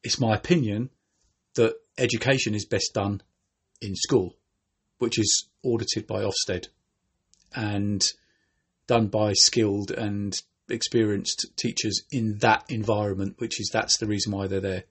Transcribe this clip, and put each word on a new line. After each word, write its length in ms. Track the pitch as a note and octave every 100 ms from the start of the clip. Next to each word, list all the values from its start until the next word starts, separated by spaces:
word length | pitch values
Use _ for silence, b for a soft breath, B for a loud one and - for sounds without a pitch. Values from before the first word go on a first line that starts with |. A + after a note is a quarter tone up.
It's 160 | - -
my 160 | A#2 G#2+
opinion 560 | - F3+ A#2 G#2 C3 _ _ _ _ _ _ -
that 180 | A2+ A2+ _ -
education 560 | B2 A2+ B2+ C3+ -
is 120 | G#2+ G2
best 260 | G2+ -
done 300 | - G2 G2+ _ _ _ _ _ _
in 140 | G#2+ F#2
school, 420 | - C3 F2+ - _ _ _ _ _ _
which 180 | A#2 A2
is 300 | G2+ - - _
audited 420 | C3 A#2 G#2+ - G#2
by 180 | G#2
Ofsted 440 | G2+ - - F2+ - _ _ _ _ _ _ _ _ -
and 480 | G#2 G2+ G#2 G2+ - - _ _ _ _ _ _ -
done 220 | A#2 G#2+
by 260 | G#2+ G#2+
skilled 560 | G2 - - G#2+ G2+ G2
and 460 | - G#2+ G2+ G2+ F#2+ - _ _
experienced 760 | A#2 - A#2+ G#2+ G2+ - - G2 -
teachers 460 | B2 - A2 G2 -
in 260 | C3+ A2 G#2
that 220 | A#2 - -
environment, 680 | A#2+ G#2 G#2 G#2 F#2+ G2 -
which 200 | A#2 -
is, 120 | G#2
that's 240 | A2+ - -
the 80 | A2
reason 260 | G#2 G2+
why 140 | G2 G2
they're 140 | G2
there. 240 | F#2+ F#2 -